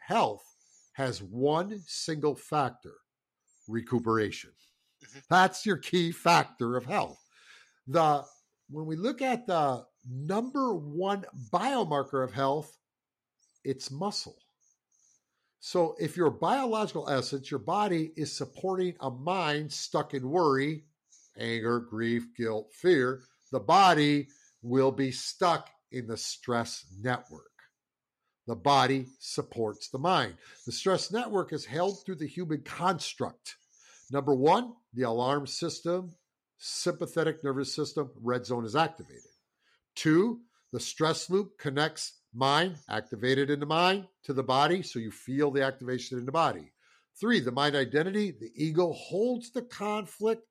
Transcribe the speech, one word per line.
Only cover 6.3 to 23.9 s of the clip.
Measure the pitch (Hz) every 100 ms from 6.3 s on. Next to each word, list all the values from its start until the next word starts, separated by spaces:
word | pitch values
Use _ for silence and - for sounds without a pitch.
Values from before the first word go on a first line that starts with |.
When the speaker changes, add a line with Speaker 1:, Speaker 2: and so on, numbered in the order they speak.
| 165 143 - 117 123
Speaker 1:
of | 120
health. | 196 - - _ _ - - _ _ -
The, | 147 156 143 139 _ _ _ -
when | 147 156
we | 160
look | 214 294
at | 262 233 240
the | 170 147 123 - _ 123
number | 127 147 196 254 277 262 185
one | 147 151 190 202 185 - 113
biomarker | 175 226 269 185 143 135 139
of | 127 101
health, | 139 147 147 - _ _ _ _ _ _ _ _ 135
it's | 131 -
muscle. | 135 202 - - - _ _ _ _ _ _ _ _ _ _ _ _
So | - 185 165 -
if | 160 175
your | 160
biological | - 165 254 262 220 208 170 135
essence, | 135 123 139 131
your | 139
body | 101 190 208 170 160 160
is | 147 -
supporting | 135 - 185 185 180 165
a | 135
mind | 123 147 190 160 147 151
stuck | - - 160 147
in | 139 127
worry, | 170 160 135 143 156 - _ _ _ _ -
anger, | 117 113 110 120
grief, | 120 107 117 117 117 -
guilt, | 113 110 -
fear, | - 175 165 123 131 - _ _
the | 131
body | 104 175 190